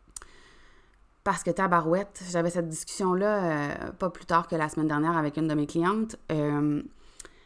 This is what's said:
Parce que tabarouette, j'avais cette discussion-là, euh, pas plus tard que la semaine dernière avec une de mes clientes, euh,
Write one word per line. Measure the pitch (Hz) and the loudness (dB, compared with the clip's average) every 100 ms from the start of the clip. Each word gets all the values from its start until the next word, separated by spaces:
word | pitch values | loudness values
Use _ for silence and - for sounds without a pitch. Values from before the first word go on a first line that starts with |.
| - - - - - - - - - _ _ _ | -20 -18 -18 -20 -20 -20 -20 -20 -20 _ _ _
Parce | - 175 | -2 -2
que | - | 0
tabarouette, | 170 190 175 160 180 202 - 180 | 0 2 4 4 2 0 -10 -4
j'avais | 175 165 | 0 0
cette | 175 170 | 0 -2
discussion-là, | 160 - - 190 180 202 208 | -4 -8 -2 0 2 2 2
euh, | 175 151 143 - 60 - | 2 0 -2 -4 -8 -4
pas | 185 | -6
plus | 170 - | -6 0
tard | 170 175 | 2 2
que | 165 | 0
la | 151 | 0
semaine | 160 156 | 0 0
dernière | 147 156 170 | 2 2 2
avec | 151 147 | 0 0
une | 156 | 0
de | |
mes | 151 147 | 0 0
clientes, | 170 170 214 220 - - | 0 2 0 -2 -6 -4
euh, | 160 147 147 147 147 - - - - - - | 0 0 0 0 0 -4 -14 -20 -20 -20 -20